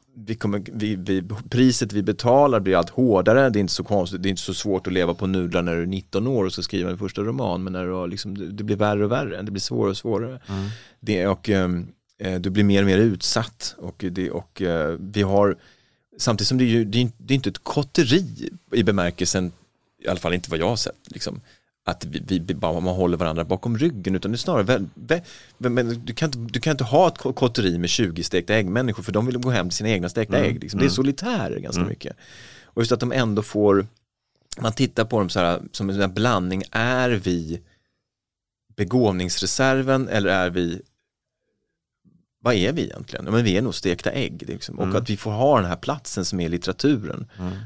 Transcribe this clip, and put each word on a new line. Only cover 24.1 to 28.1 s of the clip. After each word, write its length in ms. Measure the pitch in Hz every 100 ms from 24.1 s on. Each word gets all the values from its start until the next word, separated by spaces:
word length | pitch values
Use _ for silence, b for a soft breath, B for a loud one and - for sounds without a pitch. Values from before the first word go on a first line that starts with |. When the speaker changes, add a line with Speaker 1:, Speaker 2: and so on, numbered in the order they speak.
Speaker 1:
utan 160 | 95 98
det 40 |
är 40 | 117
snarare 240 | - 139
väl, 260 | 98 123 92
vä-, 280 | - 120 165 B B B _
men, 160 | 123
men 300 | 123 117 117 120
du 60 |
kan 120 | 117 160
inte, 100 | 131
du 220 | 117 120
kan 100 | 160
inte 140 | 143
ha 240 | 110 147 185
ett 100 | -
ko-, 140 | -
kotteri 460 | - 127 120 98 85
med 120 | 87
tjugo 320 | - 101